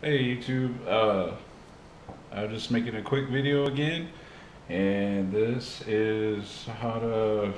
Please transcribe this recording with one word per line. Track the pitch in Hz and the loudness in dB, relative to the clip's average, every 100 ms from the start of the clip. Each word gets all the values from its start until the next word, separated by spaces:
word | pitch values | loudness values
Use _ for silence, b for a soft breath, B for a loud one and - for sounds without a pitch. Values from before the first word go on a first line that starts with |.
| 151 | 2
Hey | 143 123 123 | 2 2 0
YouTube, | - 131 127 120 - | 0 0 0 -2 0
uh, | 208 107 98 85 - - - - - - - - - - | 4 4 4 0 -4 -14 -20 -20 -20 -20 -20 -18 -18 -12
I'm | 98 107 | -6 -6
just | 110 - | -6 0
making | 120 117 110 | 0 0 -4
a | |
quick | 101 135 135 | 0 0 2
video | 127 139 143 143 | 0 4 4 2
again, | 135 151 165 165 B B B B B - | 2 0 -2 -6 B B B B B -6
and | 87 98 101 101 101 95 | 0 2 2 2 0 0
this | 104 113 123 - - - | 2 2 0 -4 -12 0
is | 107 110 110 107 104 101 - - 113 | 2 2 2 0 -2 -4 -12 -12 -6
how | 120 113 | -4 -2
to | 113 110 110 107 101 | 0 2 2 2 0